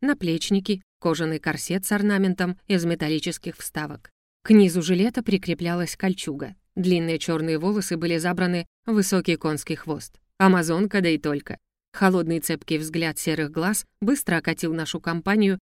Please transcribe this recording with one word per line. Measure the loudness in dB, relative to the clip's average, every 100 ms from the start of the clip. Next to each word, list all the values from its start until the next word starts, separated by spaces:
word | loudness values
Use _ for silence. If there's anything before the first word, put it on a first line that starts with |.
наплечники, | -2 0 -2 -2 0 0 0 -4 -6 _
кожаный | -2 0 -2 -4
корсет | -4 -4 -4 -4 0
с |
орнаментом | 0 2 2 2 0 -2 -4 -2
из | 0
металлических | 0 -2 -2 -2 -4 -8 -10 -12
вставок. | -10 -8 -8 -10 -18 _ _ _
К | 6
низу | 8 8 4
жилета | 0 2 0 -2
прикреплялась | -2 -2 -2 -4 -2 -2 -4 -4
кольчуга. | -4 -2 -6 -8 -10 -14 _ -4
Длинные | 0 2 0 -2
черные | -2 -2 0 0
волосы | 0 -2 -2 -2
были | -2 0
забраны | 0 0 0 0 -4 _
в | 0
высокий | 2 2 2 2 0
конский | -2 -4 -6 -8
хвост. | -6 -8 -10 -20 _ 2
Амазонка, | 4 4 2 0 0 0
да | 2
и | 0
только. | -2 -4 -6 -14 _ _ _
Холодный | 0 2 2 0 -2
цепкий | -4 -6 -2 -4
взгляд | -2 -4 -4 -2
серых | -2 -2 -2
глаз | -2 -2 -2 -6 _
быстро | 0 0 0 0
окатил | 0 -2 -2
нашу | -4 -4 -6
компанию | -4 -4 0 4 4 2